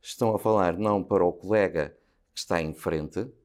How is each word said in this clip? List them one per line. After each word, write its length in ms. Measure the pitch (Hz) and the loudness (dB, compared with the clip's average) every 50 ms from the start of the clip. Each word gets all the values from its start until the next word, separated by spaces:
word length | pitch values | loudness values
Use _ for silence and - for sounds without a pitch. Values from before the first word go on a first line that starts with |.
estão 340 | _ - - - 123 113 110 | _ -16 -6 -2 -2 0 0
a 40 | 101 | 0
falar 380 | - 110 110 104 92 87 85 87 | 0 2 2 4 2 2 0 0
não 240 | 107 107 104 101 90 | 0 0 0 0 0
para 220 | - 104 95 90 | 2 2 4 4
o 80 | 87 85 | 4 2
colega 640 | - - 95 107 110 101 87 78 82 73 - - _ _ _ _ _ _ _ _ | -2 -4 0 2 2 2 2 0 -2 -4 -4 -6 _ _ _ _ _ _ _ _
que 60 | - | -14
está 220 | - - 98 85 82 | -6 -4 -2 -2 -2
em 100 | 78 78 | -4 -8
frente 540 | - - - 82 78 76 76 - 90 110 135 120 _ _ | -6 -4 -4 -2 -2 -4 -4 -6 -8 -8 -8 -12 _ _